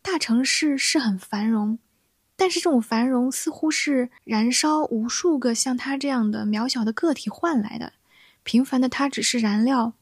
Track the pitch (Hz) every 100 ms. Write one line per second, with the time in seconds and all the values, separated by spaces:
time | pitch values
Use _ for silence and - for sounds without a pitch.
0 | - 349 - 226 262 - 311 269 - 320
1 | 233 190 - 208 220 220 208 226 - _
2 | _ _ _ - 370 349 349 254 220 226
3 | 247 254 254 254 - - 311 302 - 269
4 | 247 - - 220 226 254 302 302 302 226
5 | 233 - 359 294 247 233 - 247 269 277
6 | 285 254 214 220 214 214 247 262 220 220
7 | 339 269 - - 339 277 208 - - -
8 | _ _ - _ - 233 262 254 262 -
9 | 277 233 214 247 220 208 240 269 233 -